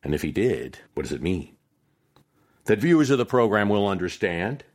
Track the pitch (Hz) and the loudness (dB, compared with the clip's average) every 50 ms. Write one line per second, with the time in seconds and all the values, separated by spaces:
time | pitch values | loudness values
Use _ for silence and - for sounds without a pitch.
0 | _ 71 73 73 - 76 65 90 104 123 101 60 60 - - - - _ _ - | _ -2 -4 -2 -2 -4 -2 0 0 0 0 -2 -6 -12 -14 -20 -20 _ _ -8
1 | 73 64 73 64 - 87 92 87 71 - - _ _ _ _ _ _ _ _ _ | -6 -6 -8 -6 -4 -4 -4 -4 -6 -12 -18 _ _ _ _ _ _ _ _ _
2 | _ _ _ _ _ _ _ _ _ _ _ _ _ - 107 107 98 170 170 160 | _ _ _ _ _ _ _ _ _ _ _ _ _ 0 0 2 4 4 4 4
3 | 151 127 139 127 120 - - 123 117 110 101 107 104 101 104 104 101 101 98 90 | 4 4 2 0 0 2 2 2 2 4 2 2 2 2 2 2 2 0 0 -2
4 | 87 87 - - - 95 87 85 90 107 135 139 - _ _ | -4 -6 -6 -4 -4 -2 -2 -2 -4 -4 -6 -8 -12 _ _